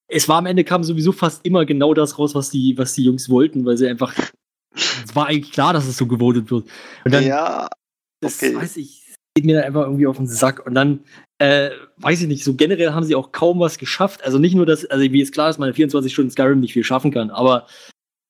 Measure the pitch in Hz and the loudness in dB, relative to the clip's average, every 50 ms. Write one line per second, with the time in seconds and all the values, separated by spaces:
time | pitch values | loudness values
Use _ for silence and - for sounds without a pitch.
0 | _ - - - - - 151 175 180 180 185 185 156 - 180 175 165 165 165 160 | _ -6 -4 -2 0 2 2 0 0 0 0 0 0 2 0 -2 -2 -2 -2 0
1 | 156 185 185 - 180 165 156 - - 175 185 175 160 151 147 139 143 156 151 156 | 0 0 0 0 -2 -2 -2 -4 -4 0 2 2 2 2 0 2 2 2 2 2
2 | 151 147 - - 147 143 147 143 135 - - 135 131 131 123 131 127 127 - - | 0 -2 -2 -2 -4 -2 -2 -4 -4 -4 -2 0 0 0 0 0 -2 -4 -2 0
3 | 127 127 127 131 - 131 127 123 151 156 156 135 123 123 120 117 131 123 123 120 | 2 2 0 0 0 0 2 2 2 2 0 -2 -2 0 0 0 0 -2 -2 -4
4 | 131 123 - - - - - _ _ _ _ _ _ _ - - - - - 127 | -6 -6 -4 -6 -8 -8 -10 _ _ _ _ _ _ _ -8 -6 -6 -6 -6 -8
5 | 117 107 110 143 147 143 156 147 143 - - - 143 170 175 151 135 131 123 - | -10 -6 -4 -2 -2 0 -2 -4 -4 -4 -2 0 2 2 2 0 -2 -2 -2 -2
6 | 127 117 123 113 120 123 120 120 107 - 123 113 - - - - - - - - | -2 -2 0 0 2 2 2 0 0 -2 -4 -4 -6 -8 -16 -20 -20 -20 -10 -4
7 | - 131 135 143 135 135 139 147 160 - - - - - - _ _ _ _ _ | -2 2 2 2 2 2 0 -2 -2 -4 -4 -6 -8 -10 -12 _ _ _ _ _
8 | _ _ _ - 151 - - - - 127 120 120 165 170 - 156 139 - - - | _ _ _ -10 -8 -8 -6 -2 -2 -2 -2 -4 -6 -10 -10 -12 -14 -16 -18 -20
9 | _ _ - - _ _ - 156 147 156 156 156 135 139 139 151 143 135 139 139 | _ _ -20 -20 _ _ 0 2 2 4 2 2 0 0 -2 -2 -2 0 0 0
10 | 147 135 127 - 131 120 117 110 127 131 131 - - 131 123 131 139 147 143 143 | 2 0 0 -2 -6 -6 -2 0 0 0 0 -2 -6 -2 2 2 4 2 2 -2
11 | - _ - - - _ _ - 143 139 143 143 139 139 131 131 135 - _ - | -6 _ -20 -20 -20 _ _ 0 2 4 4 2 0 -2 -6 -12 -20 -20 _ -6
12 | - 143 175 170 180 151 143 127 - 139 131 131 151 170 196 165 170 156 147 165 | -2 -2 0 0 0 -2 -4 -2 -2 -2 2 2 2 2 2 2 0 0 0 -2
13 | 165 156 147 135 131 - - - 160 175 180 175 170 151 - - 139 - - - | 0 0 0 -2 -2 -4 -4 0 0 2 2 2 0 -2 -2 -6 -10 -6 -4 -2
14 | 190 190 - - - 135 131 139 156 180 185 185 170 160 156 151 - - 139 135 | -2 -2 -4 -6 -4 0 2 4 4 4 4 4 4 4 2 0 -2 -4 0 0
15 | 139 131 131 143 139 139 - 151 151 160 156 151 139 131 120 - 156 143 147 143 | 2 2 2 2 0 0 0 -2 -2 -2 -2 -2 -4 -2 0 0 0 2 0 -2
16 | 131 131 - - 131 123 - - 135 135 139 135 123 113 - 120 110 - 131 131 | -2 -2 -2 -2 -2 0 2 2 2 4 4 2 2 0 0 -2 -2 0 0 0
17 | 135 147 - 117 113 107 - 120 123 131 127 120 - - - - - - _ _ | 0 0 -2 -2 -4 -4 -2 0 2 2 2 2 -2 -8 -20 -20 -20 -20 _ _
18 | _ _ _ _ _ | _ _ _ _ _